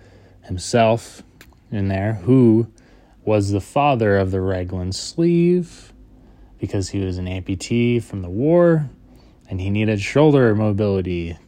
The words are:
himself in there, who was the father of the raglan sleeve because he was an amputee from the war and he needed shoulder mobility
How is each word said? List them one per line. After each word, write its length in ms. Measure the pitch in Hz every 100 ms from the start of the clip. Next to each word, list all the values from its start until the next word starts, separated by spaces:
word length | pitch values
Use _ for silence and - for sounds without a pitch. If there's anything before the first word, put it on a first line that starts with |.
| - - - _
himself 800 | - 90 - 120 113 113 - - - - - _ -
in 160 | 107 98
there, 260 | 95 104
who 580 | 107 87 131 120 110 117 _ _ _ _ _
was 260 | - 107 101
the 100 | 101
father 580 | - - 143 131 110 98
of 120 | 95
the 100 | 95
raglan 520 | 95 95 90 92 90
sleeve 1000 | 95 - - 170 170 175 180 170 - - - - - - - - -
because 300 | 101 101 92
he 140 | 101
was 140 | 95 92
an 80 | 90
amputee 760 | 92 90 95 - 117 120 120
from 200 | 113 101
the 80 | 90
war 600 | 95 143 170 175 160 143 - - - - _ -
and 100 | 95
he 100 | 95
needed 300 | 101 107 104
shoulder 560 | 98 135 156 143 120 107
mobility 800 | 107 101 104 98 92 87 85 85